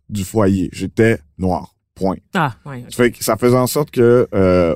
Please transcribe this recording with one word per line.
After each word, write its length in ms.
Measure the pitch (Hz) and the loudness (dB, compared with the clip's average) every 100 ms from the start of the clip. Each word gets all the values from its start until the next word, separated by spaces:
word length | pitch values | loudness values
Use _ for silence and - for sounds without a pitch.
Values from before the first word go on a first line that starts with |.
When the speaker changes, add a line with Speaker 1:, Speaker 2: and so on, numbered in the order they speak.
| _ | _
Speaker 1:
du 140 | 107 | -10
foyer. 460 | 90 110 98 98 82 | -6 0 0 0 -2
J'étais 480 | - 95 - 113 113 - - | -6 -8 0 0 0 -6 -6
noir. 380 | 92 82 78 _ _ | -4 -4 -8 _ _
Point. 220 | - 95 90 _ | -6 -6 -6 _
Speaker 2:
Ah, 220 | 190 147 - 147 | -4 -4 -6 -16
ouais, 120 | 127 117 | -16 -14
ok. 40 | |
Speaker 1:
Ça 120 | - | 0
fait 80 | 123 | 0
que 120 | 110 | 0
ça 140 | - 110 | -4 0
faisait 200 | 123 127 | 2 2
en 100 | 123 | 2
sorte 240 | 147 131 | -2 -4
que, 360 | 127 120 123 - | 2 4 4 2
euh, 400 | 104 95 90 85 | 0 2 2 0